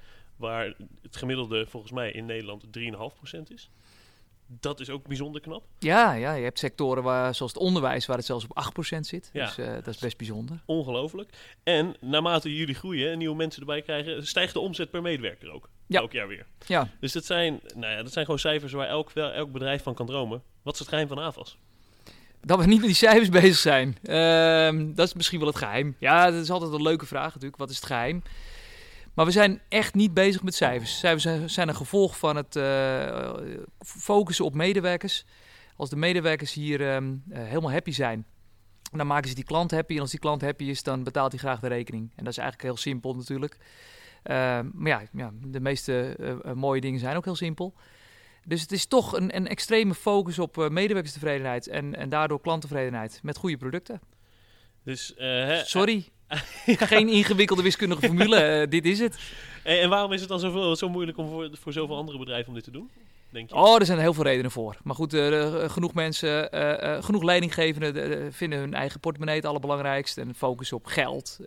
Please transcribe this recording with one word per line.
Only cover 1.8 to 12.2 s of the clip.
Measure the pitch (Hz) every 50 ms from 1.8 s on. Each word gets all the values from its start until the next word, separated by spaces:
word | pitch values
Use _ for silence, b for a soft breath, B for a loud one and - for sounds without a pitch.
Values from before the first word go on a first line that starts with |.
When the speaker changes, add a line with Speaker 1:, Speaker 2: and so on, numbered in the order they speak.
| 104 110
Speaker 1:
mij | 127 127 120 107
in | - 110 113
Nederland | 117 113 113 107 101 104 104 107 110
drieënhalf | 107 120 117 117 107 101 107 143 -
procent | _ 147 - - 165 156 -
is. | 240 233 - - b b b b b b b b b b b b b _ _ -
Dat | 123 117 - 143 147 -
is | 160 131
ook | 139 139 135
bijzonder | 143 139 131 143 151 147 147
knap. | - 156 160 214 - - - -
Speaker 2:
Ja, | - 156 175 226 233 202
ja, | 139 113 120 147 156
je | 139 120
hebt | 123 - -
sectoren | - 135 - - 147 131 127 131
waar, | 123 127 127 127 127 127 123
zoals | - 131 117
het | - -
onderwijs, | 185 185 185 170 135 131 131 127 120
waar | - 127
het | 123 120
zelfs | - 131 120 107
op | 107 -
acht | - 123 113
procent | - - 156 - 170 160 151
zit. | - - 175 - -
Speaker 1:
Ja. | - 147 131
Speaker 2:
Dus, | 104 - -
eh, | 123 117 113
dat | 117 110
is | 117 110 -
best | - 117 107
bijzonder. | - 117 110 107 107 117 131 165 160 -
Speaker 1:
Ongelooflijk. | - 160 165 143 131 120 123 139 160 - 190 208 - B B B B B B
En | - 165 175 151 160 185 - -
naarmate | - 127 143 151